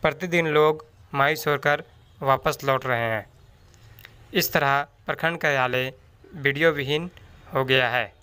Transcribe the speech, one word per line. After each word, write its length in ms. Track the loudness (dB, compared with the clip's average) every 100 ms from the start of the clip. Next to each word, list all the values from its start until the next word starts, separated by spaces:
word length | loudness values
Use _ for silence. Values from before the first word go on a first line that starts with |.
प्रतिदिन 440 | -2 -4 -2 -2 2
लोग 380 | 4 4 2 -8 _ -8
मायूस 320 | 0 0 0 -2
होकर 340 | 0 0 -2 -4 -20 _ -6
वापस 380 | 0 2 0 -2
लौट 220 | 0 0 0
रहे 180 | -2 -2
हैं। 160 | -4 -8 -20 -20 -20 -20 -20 -20 -20 -20 -20 -6
इस 180 | -2 0
तरह 280 | 0 2 0 -2 _ -8
प्रखंड 320 | -4 -2 -2
कार्यालय 540 | -2 0 0 -2 -4 -8 -20 -20 -20
वीडियो 360 | -4 -2 2 2
विहीन 380 | 2 -2 -2 -4 -14 -20 -20 -6
हो 100 | -4
गया 240 | 2 2 4
है। 160 | 0 -4 -8